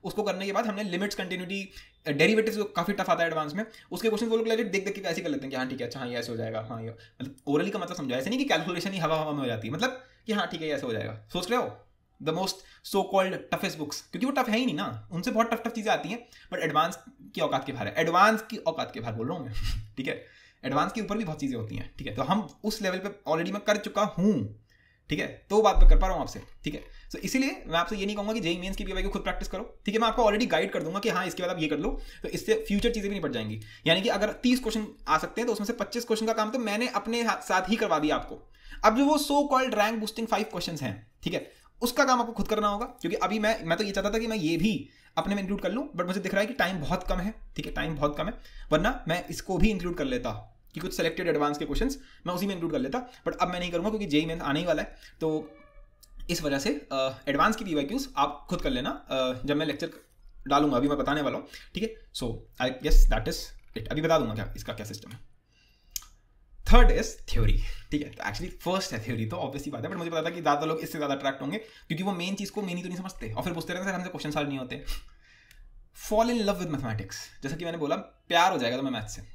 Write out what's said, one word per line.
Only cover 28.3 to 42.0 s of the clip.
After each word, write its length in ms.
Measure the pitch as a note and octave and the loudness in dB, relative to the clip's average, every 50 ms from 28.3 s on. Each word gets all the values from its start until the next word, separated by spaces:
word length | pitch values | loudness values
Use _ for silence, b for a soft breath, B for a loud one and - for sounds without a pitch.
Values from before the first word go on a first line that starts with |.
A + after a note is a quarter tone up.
| A3 | -2
कि 60 | A3+ | -2
जेईई 180 | F3+ E3 F3 | 0 -2 -2
मेंस 180 | F#3 F3+ F#3+ G3 | -2 -4 -6 -6
की 80 | - G#3 | -6 -6
पीवाईक्यू 280 | F#3 F#3+ G#3+ - - | -4 -4 -2 -2 -2
खुद 120 | - F#3+ - | -2 -2 -2
practice 240 | - - - - | -2 -4 -4 -6
करो, 320 | - - F#3 A#3 - - - - | -6 -6 -8 -8 -10 -14 -6 -6
ठीक 100 | - G3+ | 0 2
है, 60 | A3 | 4
मैं 60 | A#3 | 4
आपको 160 | A3+ G#3+ A#3+ A#3 | 4 4 6 4
already 240 | G#3 G3+ G#3+ B3 | 6 6 4 2
guide 240 | - - G#3+ G3+ G3 | 2 2 2 2 0
कर 120 | - F#3 D3 | -2 -4 -4
दूंगा 160 | D#3+ E3+ G3+ | -2 -4 -2
कि 100 | G3 A3+ | -2 0
हाँ 180 | F3 F3+ F#3+ | 0 0 -2
इसके 160 | F3+ - - F3+ | -4 -4 -4 -4
बाद 120 | F3 E3+ | -4 -2
आप 60 | E3+ | -2
ये 60 | D#3 | -2
कर 100 | D3 D3+ | -2 -2
लो, 240 | C#3+ E3 A#3 - B B B B B | -2 -2 -2 -4 B B B B B
तो 80 | B D#3 | B -8
इससे 240 | - E3+ - - A3 A3 A3 | -6 -6 0 0 0 0 2
future 260 | - G3+ G3+ F#3+ A#3 G#3 | 0 0 2 2 2 0
चीज़ें 160 | A3 G3 G3+ | 0 -2 -4
भी 60 | G3+ | -4
निपट 160 | G3 E3 C#3+ | -4 -4 -4
जाएंगी। 300 | B2 A#2 A2 G#2+ A2 A2 B B B B B | -4 -4 -4 -6 -8 -10 B B B B B
यानी 140 | D#3 E3 F3+ | 2 2 4
कि 80 | F#3+ A#3 | 4 0
अगर 220 | - G3 G3+ G#3 | 0 0 0 -2
तीस 280 | - - - B3 B3+ - | -2 0 4 4 4 4
question 280 | - A3 G#3+ A3 G#3+ G#3 - - - | 2 -2 -4 -4 -6 -6 -10 -14 0
आ 100 | - D3+ | 2 2
सकते 240 | D#3+ - E3+ - A3 | 2 2 -2 -4 -4
हैं, 40 | A#3 | -2
तो 80 | B3 G#3+ | -2 -2
उसमें 140 | G3+ G#3 | -2 -2
से 60 | G3 A#3+ | -4 -4
पच्चीस 320 | - G3+ - - A#3+ A#3 | -4 -4 -4 -4 -6 -2
question 200 | - A3+ G#3+ A3 | -2 -2 0 0
का 80 | A3 A3+ | 0 0
काम 180 | A3 G#3+ G#3+ | 0 0 0
तो 80 | A3 B3+ | 0 -2
मैंने 280 | A#3 G#3+ G3+ G#3+ A#3+ | -2 0 0 0 -2
अपने 340 | B3 - G3+ - A3 A3+ A#3+ | 0 -2 -4 -2 -2 -2 0
हा-, 200 | A3+ A3 F#3+ - | 2 0 0 -2
साथ 280 | - - G3+ F#3 F#3 F3 | 0 0 0 0 2 2
ही 60 | A3 | 0
करवा 240 | A3 A3 G3 E3 D3+ | 2 2 2 2 2
दिया 160 | D3 D3+ C#3+ | 2 2 0
आपको। 360 | - - - - - - - B B B B B B B | 0 -2 -6 -14 -16 -16 -20 B B B B B B B
अब 120 | G#3+ A3 | 4 6
जो 80 | A#3+ C#4 | 6 4
वो 120 | C#4 D#4 | 4 4
so 360 | D4 - - C#4+ C#4+ D4 C#4+ C#4 | 2 2 2 2 2 4 4 4
called 280 | C4 C4 B3+ A3 G#3 | 4 4 2 2 2
rank 240 | G3+ G#3+ A#3 A3+ G#3+ | 2 2 2 -2 -4
boosting 280 | G#3 - - A3+ A3 A3 | -6 -4 -4 -2 0 0
five 200 | G3 G#3+ G#3+ - | 0 0 -2 -4
questions 280 | F3+ - - E3 D3 | -6 -6 -4 -6 -4
हैं, 300 | C3+ A#2 F#2+ - - _ _ _ - | -4 -6 -6 -8 -12 _ _ _ -6
ठीक 100 | - E3+ | -4 -4
है, 180 | - B B B B B B B - | -4 B B B B B B B -4
उसका 240 | - A#3+ - - | -4 -2 4 4